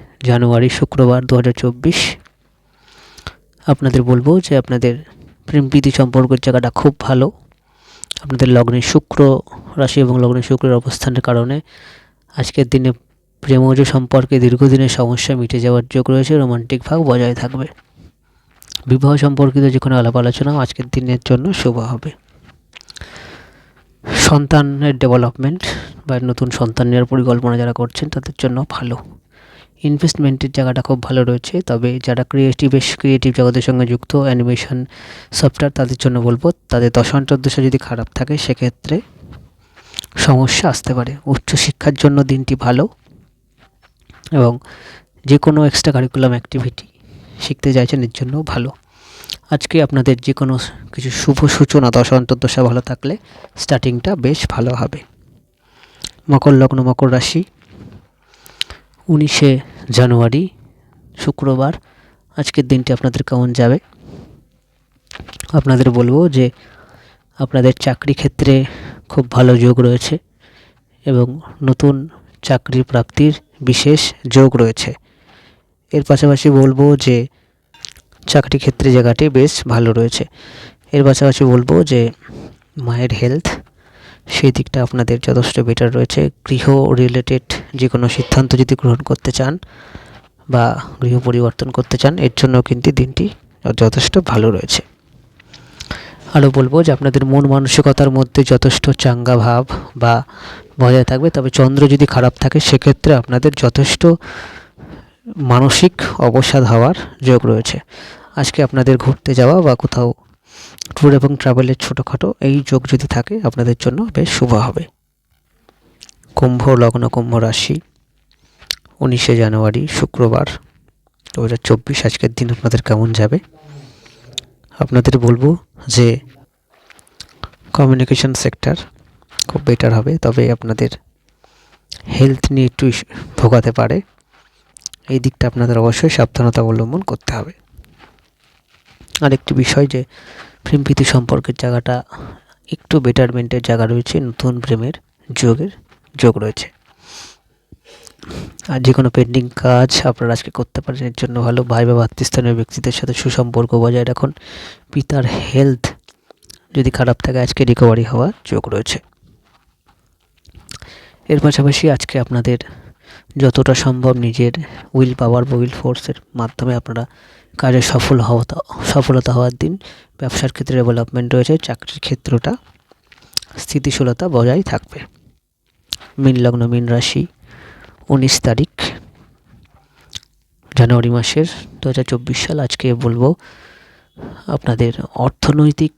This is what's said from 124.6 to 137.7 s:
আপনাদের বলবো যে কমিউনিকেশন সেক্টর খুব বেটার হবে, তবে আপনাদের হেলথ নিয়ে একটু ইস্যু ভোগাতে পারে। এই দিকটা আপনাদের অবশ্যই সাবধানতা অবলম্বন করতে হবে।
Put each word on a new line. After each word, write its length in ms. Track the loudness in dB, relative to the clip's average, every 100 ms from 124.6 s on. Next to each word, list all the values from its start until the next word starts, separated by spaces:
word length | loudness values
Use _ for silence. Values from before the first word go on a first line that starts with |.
| _ -4
আপনাদের 400 | 0 2 2 2
বলবো 380 | 2 2 2 0 _ -18 -4
যে 320 | 2 2 2 -8 _ _ _ _ _ _ _ _ _ -20 -20 -20 _ -8
কমিউনিকেশন 640 | 0 2 2 2 0 -2
সেক্টর 420 | -2 -4 -4 -6 -6 -8 _ _ _ _ -12 -6
খুব 140 | -4 -2
বেটার 280 | 0 2
হবে, 240 | 0 0 -2
তবে 340 | -2 0 0
আপনাদের 380 | -2 -4 -4 -4 -6 _ _ _ _ _ _ _ _ _ -20 -8
হেলথ 440 | 2 2 2 -2
নিয়ে 140 | 0 0
একটু 200 | 0 -2
ইস্যু 200 | -2 -10 -18 -14 0
ভোগাতে 340 | 4 4 2
পারে। 280 | -2 -2 -2 -6 _ _ _ _ _ _ -20 -20 -18 -6
এই 120 | -2
দিকটা 280 | -2 -2 -4
আপনাদের 300 | 0 0 2
অবশ্যই 300 | 2 2 0
সাবধানতা 540 | 2 0 2 0 2
অবলম্বন 380 | 0 0 -2 -4
করতে 320 | -6 -8 -8
হবে। 200 | -10 -10 -16 _